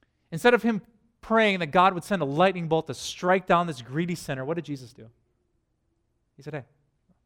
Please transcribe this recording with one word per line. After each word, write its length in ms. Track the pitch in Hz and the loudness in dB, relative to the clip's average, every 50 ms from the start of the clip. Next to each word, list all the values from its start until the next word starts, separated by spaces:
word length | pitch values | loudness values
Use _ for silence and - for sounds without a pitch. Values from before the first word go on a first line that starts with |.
| _ _ _ _ _ _ | _ _ _ _ _ _
instead 220 | - 160 - 240 240 | -12 2 4 4 4
of 100 | 233 208 | 4 2
him 200 | 233 226 196 - _ _ _ _ _ _ _ - | 0 -2 -2 -6 _ _ _ _ _ _ _ -6
praying 360 | - 220 226 220 208 196 185 | 0 2 4 4 4 2 0
that 140 | 175 151 131 | -4 0 4
God 200 | 185 180 190 190 | 4 6 6 4
would 120 | 175 - | 0 -4
send 180 | - 208 185 151 | -4 -2 -2 -2
a 40 | |
lightning 420 | 135 139 151 180 196 185 180 170 156 | -2 2 2 2 2 2 0 -2 0
bolt 180 | 160 160 156 | 0 -2 -2
to 80 | - 131 | -4 -10
strike 520 | - - - - - - 180 185 196 185 | -10 -10 -12 -12 -6 0 2 2 2 2
down 200 | - 185 170 175 | 2 2 2 2
this 160 | 170 151 123 120 | -2 -6 -12 -12
greedy 320 | 113 127 151 175 175 180 | -8 -4 -4 -4 -4 -4
sinner, 300 | 160 - - 143 131 131 | -8 -6 -8 -8 -6 -6
what 100 | 135 165 | -6 -6
did 100 | 170 160 | -6 -6
Jesus 280 | 151 147 131 127 113 _ | -8 -10 -10 -12 -18 _
do? 160 | - 110 113 _ _ _ _ _ _ _ _ _ _ _ _ _ _ _ _ _ _ _ _ _ _ _ _ _ | -20 -20 -20 _ _ _ _ _ _ _ _ _ _ _ _ _ _ _ _ _ _ _ _ _ _ _ _ _
He 60 | _ 135 | _ -16
said, 120 | 151 147 | -12 -12
"Hey, 100 | 147 123 _ _ _ _ _ _ _ _ _ _ _ _ | -12 -14 _ _ _ _ _ _ _ _ _ _ _ _